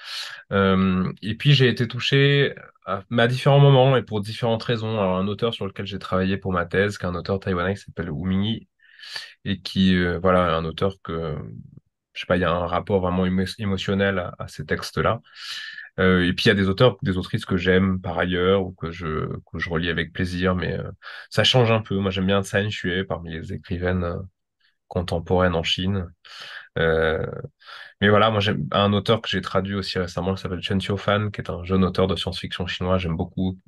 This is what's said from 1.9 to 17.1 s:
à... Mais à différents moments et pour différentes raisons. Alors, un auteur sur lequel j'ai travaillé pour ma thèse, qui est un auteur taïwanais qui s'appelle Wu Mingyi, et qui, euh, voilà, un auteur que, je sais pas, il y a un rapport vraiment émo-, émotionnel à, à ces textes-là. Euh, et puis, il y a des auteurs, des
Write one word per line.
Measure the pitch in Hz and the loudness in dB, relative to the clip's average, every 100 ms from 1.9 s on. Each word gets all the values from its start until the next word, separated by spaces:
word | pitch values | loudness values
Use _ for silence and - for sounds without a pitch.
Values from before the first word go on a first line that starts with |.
| 120 - 139 139 143 135 - - _ | -4 0 2 4 2 0 -4 -18 _
à... | - 98 - | -8 -8 -2
Mais | 117 | 2
à | 120 | 2
différents | 127 147 139 | 2 6 8
moments | 143 135 131 127 | 8 8 6 4
et | |
pour | - 107 | 0 -6
différentes | 101 110 117 113 | -6 -4 -2 -2
raisons. | - 117 110 110 | -2 -4 -2 0
Alors, | 95 92 | 0 0
un | 98 | -2
auteur | 101 117 | -2 -4
sur | 104 98 | -4 -8
lequel | - 98 | -8 -10
j'ai | 98 | -8
travaillé | - 92 95 98 | -4 0 0 -2
pour | 95 | -2
ma | 90 87 | -2 0
thèse, | 92 101 101 | 0 0 -2
qui | 92 | -6
est | |
un | |
auteur | 87 82 98 | -4 -4 -4
taïwanais | 101 90 90 | -2 -2 -2
qui | 101 | -4
s'appelle | - - 87 | -8 -8 -6
Wu | 71 92 | -4 0
Mingyi, | 95 104 113 - _ _ - - - - - - | 0 0 -4 -8 _ _ -20 -16 -16 -16 -12 -6
et | 92 | -6
qui, | - 95 95 90 | -4 2 4 4
euh, | 90 85 | 2 0
voilà, | 92 90 87 | 2 4 4
un | 80 80 | 0 -2
auteur | 80 98 - | -2 -4 -4
que, | - 82 82 73 55 57 - - _ _ _ | -8 -6 -6 -8 -10 -16 -20 -20 _ _ _
je | - | -8
sais | - | -2
pas, | 90 | 2
il | |
y | |
a | 87 | 2
un | 87 85 | 0 0
rapport | 87 90 98 | -2 0 0
vraiment | 90 90 | 2 0
émo-, | 92 92 92 - | 2 0 -2 -4
émotionnel | 101 95 - 98 98 92 | -4 -2 -2 0 0 0
à, | 87 - | -4 -8
à | - | -12
ces | - 76 | -10 -6
textes-là. | 87 - - 90 113 _ - - - - - - - | -6 -4 0 0 0 _ -18 -14 -12 -12 -16 -8 2
Euh, | 92 92 90 | 4 4 2
et | |
puis, | 92 117 | 2 2
il | |
y | |
a | |
des | 101 95 | 4 2
auteurs, | 92 123 - | 4 4 4
des | 104 | -2